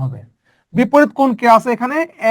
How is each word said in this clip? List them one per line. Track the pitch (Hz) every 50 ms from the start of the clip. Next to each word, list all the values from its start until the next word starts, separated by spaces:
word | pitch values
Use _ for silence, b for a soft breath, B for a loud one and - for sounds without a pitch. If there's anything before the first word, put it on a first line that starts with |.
| 135
হবে। | 127 127 110 - - _ _ _ _ _ _ _ _ - 196
বিপরীত | 247 - - 285 294 - - -
কোণ | 269 269 226 -
কে | 247 233 226 220
আছে | 220 254 233
এখানে? | - 240 254 285 311 330 330 - - - 220